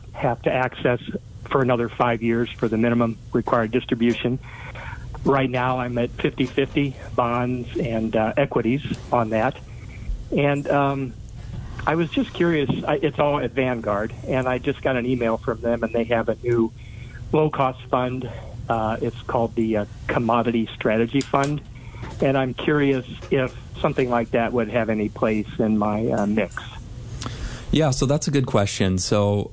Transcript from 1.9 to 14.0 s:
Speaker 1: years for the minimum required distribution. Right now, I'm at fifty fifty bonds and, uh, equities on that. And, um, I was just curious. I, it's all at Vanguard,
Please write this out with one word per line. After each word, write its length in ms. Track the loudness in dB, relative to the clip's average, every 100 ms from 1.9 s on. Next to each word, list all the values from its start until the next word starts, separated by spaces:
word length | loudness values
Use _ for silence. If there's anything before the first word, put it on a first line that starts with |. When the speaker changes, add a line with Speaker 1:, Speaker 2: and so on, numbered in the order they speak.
| 0 2 2
Speaker 1:
years 280 | 2 2 0
for 180 | 0 0
the 80 | 4
minimum 400 | 4 4 2 -2 -2
required 380 | -2 2 2 2
distribution. 680 | 0 0 2 2 2 0 -4 -6 -14 -14 -12 -12 -12 -12 -2
Right 260 | 2 2 2
now, 300 | 0 0 0
I'm 160 | -2 0
at 140 | -2
fifty 340 | 0 -2 0
fifty 500 | -2 0 0 0 0 -4 -4 0
bonds 580 | 2 2 0 -2 -4 -4
and, 360 | -2 0 0
uh, 200 | 2 2 2
equities 460 | 2 2 2 0 -2 -6 0
on 200 | 0 2
that. 260 | 2 0 -2 -10 -14 -14 -10 -6 -6 -2
And, 380 | 2 2 2 2
um, 460 | 2 2 0 -4 -8 -14 -14 -10 -10 -10 -4 0
I 80 |
was 160 | 0 0
just 240 | 0 -2
curious. 340 | 2 2 4 2 0 0
I, 100 | 0
it's 160 | 0 2
all 220 | 2 2
at 120 | 0
Vanguard, 600 | 0 0 0 0 0